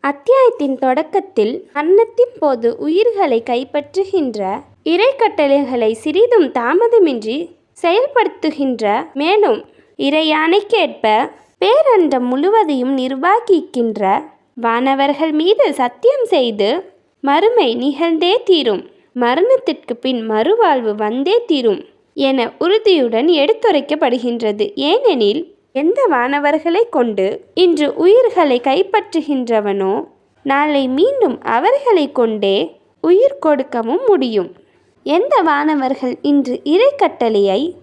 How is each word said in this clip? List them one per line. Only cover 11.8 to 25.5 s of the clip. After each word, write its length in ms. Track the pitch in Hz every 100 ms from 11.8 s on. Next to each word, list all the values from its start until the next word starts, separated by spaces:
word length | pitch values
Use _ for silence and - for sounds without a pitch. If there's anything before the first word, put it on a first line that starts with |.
| 622 427 311 262 247
முழுவதையும் 680 | 262 349 440 320 269 254 269
நிர்வகிக்கின்ற 1300 | 254 269 339 440 466 349 - 247 233 208 190 202 - _ _
வானவர்கள் 760 | - 233 233 269 269 277 285 320
மீது 420 | 302 339 440 453
சத்தியம் 520 | 254 247 - 453 571 427
செய்து, 680 | 359 240 208 202 311 381 _ _ _
மறுமை 560 | 277 294 415 480 277 233
நிகழ்ந்தே 680 | 269 277 339 320 349 453
தீரும், 460 | - 349 247 185 - _ _
மரணத்திற்கு 840 | 247 240 269 440 523 - - - 240
பின் 340 | 262 254 220
மறுவாழ்வு 680 | 214 262 453 392 269 226 208
வந்தே 480 | 214 240 277 466 466
தீரும் 380 | 294 233 190 - _ _
என 380 | - 269 269 226 -
உறுதியுடன் 680 | 330 427 440 349 240 220 302
எடுத்துரைக்கப்படுகின்றது. 1500 | 320 302 440 466 311 277 302 285 240 240 233 220 208 202
ஏனெனில், 840 | - 285 440 523 277 202 262 339